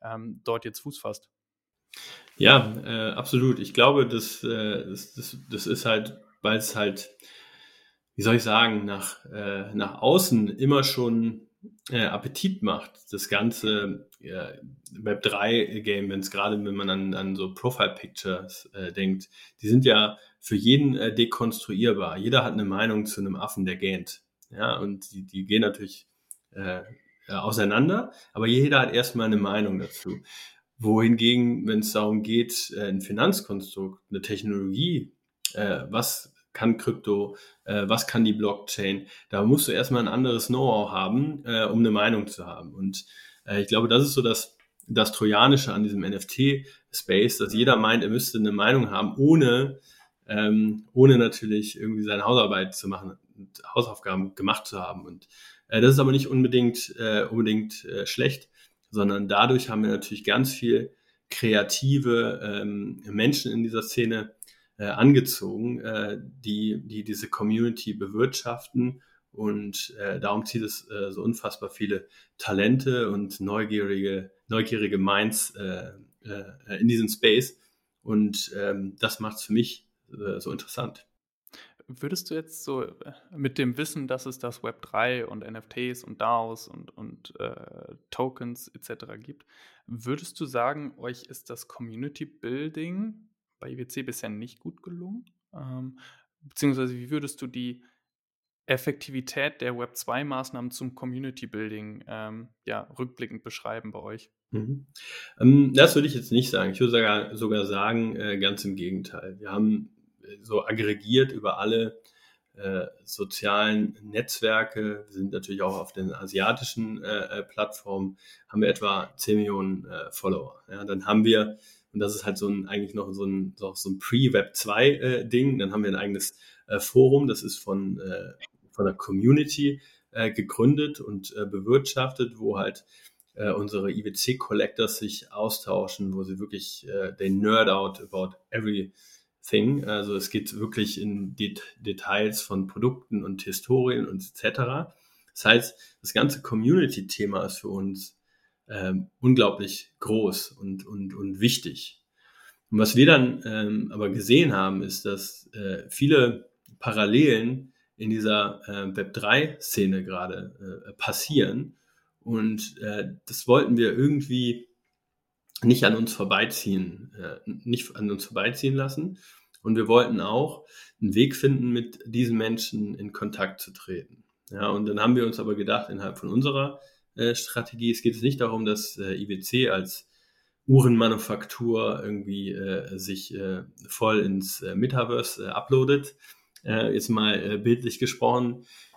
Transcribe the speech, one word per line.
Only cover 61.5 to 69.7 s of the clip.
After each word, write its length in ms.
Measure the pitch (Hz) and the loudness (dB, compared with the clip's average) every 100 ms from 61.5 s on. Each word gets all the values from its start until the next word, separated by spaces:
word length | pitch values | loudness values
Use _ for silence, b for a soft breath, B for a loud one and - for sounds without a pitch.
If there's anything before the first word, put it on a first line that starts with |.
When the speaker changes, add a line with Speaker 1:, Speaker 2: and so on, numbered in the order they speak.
| 107 101 - 135 139 123 117 113 - | 2 2 0 2 2 4 2 2 -2
Speaker 2:
ähm, 600 | 104 101 104 101 101 - 104 | -6 -6 -4 -6 -6 -10 -6
Menschen 440 | 101 120 139 123 | 2 2 2 0
in 100 | 113 | -2
dieser 200 | 113 113 | -2 -2
Szene, 540 | 107 - 113 113 107 - B B B - | -4 0 0 0 -6 -12 B B B -8
äh, 100 | 104 | -6
angezogen, 920 | 104 127 139 - - 98 101 117 123 | 6 8 8 6 -2 -6 -4 -4 -6
äh, 400 | 113 110 104 104 | -6 -4 -4 -6
die, 600 | - - 110 104 107 107 | -10 -14 -6 -2 -2 -4
die 220 | - 107 104 | -6 -12 -8
diese 240 | 104 98 | -8 -6
Community 640 | - 107 110 117 113 - | -4 0 2 0 -2 -8
bewirtschaften. 1080 | 98 98 107 131 - 120 120 - 127 123 131 b b _ | -8 -6 -2 -2 -2 -8 -10 -6 -2 -2 -4 b b _
Und, 640 | - 104 104 104 | -8 -4 -4 -6